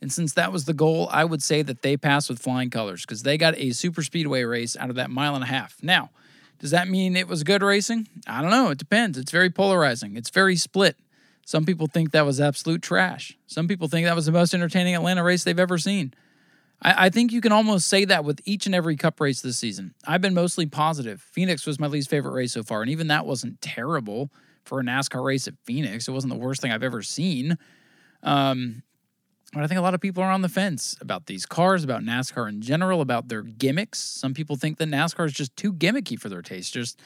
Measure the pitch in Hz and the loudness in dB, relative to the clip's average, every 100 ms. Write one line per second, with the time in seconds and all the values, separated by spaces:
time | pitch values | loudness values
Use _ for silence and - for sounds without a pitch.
0 | 143 170 160 - 180 185 139 156 160 165 | -6 -4 0 0 0 0 -2 2 2 2
1 | 170 151 165 156 - 151 143 123 135 143 | 0 2 2 0 0 0 0 -2 -2 0
2 | 151 143 139 117 131 127 123 120 104 90 | 2 2 0 -4 -4 -2 -2 -4 -4 -6
3 | - 110 135 156 160 160 135 120 175 165 | -10 -4 0 2 2 2 -2 -2 -2 -2
4 | 147 175 147 131 117 120 117 - 127 123 | -4 -4 -2 0 0 -2 -4 -6 -6 -4
5 | 127 127 147 139 123 131 95 - 151 175 | -4 -2 -2 -2 -2 -4 -6 -6 0 2
6 | - _ _ - _ _ 147 170 180 190 | 0 _ _ -20 _ _ 0 2 2 2
7 | 185 180 180 175 151 196 196 202 202 226 | 2 2 0 -2 2 4 4 4 2 -4
8 | 214 - - 117 165 240 220 139 156 214 | -6 -12 -8 -2 2 4 4 0 0 2
9 | 226 131 - 170 180 175 196 185 143 117 | 2 -2 -2 2 2 4 4 6 4 2
10 | 104 110 117 185 190 175 - 190 180 - | -6 -8 -2 2 4 4 0 2 2 2
11 | _ _ _ _ - 160 156 165 156 170 | _ _ _ _ -4 0 2 0 0 0
12 | 156 156 143 135 143 139 160 170 - 185 | 4 4 4 4 2 0 -2 -2 2 2
13 | 185 - - - - 156 175 185 156 165 | 2 -2 -12 -18 -10 -4 -2 -2 0 2
14 | 170 170 156 170 170 185 170 185 180 175 | 2 2 4 4 4 2 0 2 2 2
15 | 170 185 175 180 180 170 180 175 196 202 | 2 2 4 2 2 2 2 2 0 -2
16 | 135 - _ _ _ _ _ _ 170 185 | -2 -8 _ _ _ _ _ _ 2 4
17 | 185 226 240 233 220 214 220 190 - 196 | 4 4 2 2 4 4 4 2 2 2
18 | 196 180 151 147 196 202 196 180 165 147 | 4 2 0 -4 -4 -4 0 0 0 0
19 | 165 - 143 127 127 120 117 98 92 - | 0 0 0 -2 -4 -4 -4 -6 -10 -10
20 | - 180 196 180 175 - 151 151 156 151 | -2 0 2 2 2 0 -2 0 0 0
21 | 117 101 - 165 185 151 156 143 151 147 | -6 -10 -8 -2 0 -2 -4 -4 -2 -2
22 | 135 147 135 131 123 117 107 107 117 160 | 0 -2 -2 -4 -4 -4 -6 -4 -4 -2
23 | 160 151 151 127 120 - - - 131 156 | 0 0 0 -6 -6 -10 -10 -6 -4 -4
24 | 107 110 139 - _ _ - 131 123 131 | -4 -6 -8 -10 _ _ -8 -4 -2 -2
25 | 139 127 135 135 - - - 135 120 113 | -2 -2 -2 -2 -4 -10 -6 -4 -4 -4
26 | - 131 131 117 127 135 127 110 127 120 | -6 -4 -4 -4 -4 -4 -2 -2 -2 -4
27 | - - 185 131 147 170 _ _ _ _ | -6 -2 -2 0 0 -2 _ _ _ _
28 | _ _ 147 143 135 127 123 113 - _ | _ _ 0 2 2 0 -4 -8 -16 _
29 | _ _ _ _ _ 147 151 185 185 180 | _ _ _ _ _ -4 -2 0 2 0
30 | 196 180 190 190 180 185 196 131 - - | -2 -2 0 2 0 0 0 -2 -6 -8
31 | 98 92 - 95 - 156 185 185 139 110 | -6 -6 -8 -10 -4 2 4 4 0 -2
32 | 110 120 131 123 107 104 117 156 185 175 | -2 -2 -2 -4 -6 -6 -2 0 2 2
33 | 135 117 120 110 113 110 135 160 220 - | 2 0 -2 -8 -8 -2 0 0 -2 -6
34 | - - 135 135 156 143 156 156 156 143 | -8 -6 -6 -4 -6 -4 -4 -2 -2 0
35 | 165 - 160 135 143 - 208 170 170 269 | 0 0 -2 -2 -6 -4 -4 0 0 0
36 | 190 233 202 87 85 95 - 127 117 - | -2 -8 -8 -10 -10 -10 -8 -6 -8 -10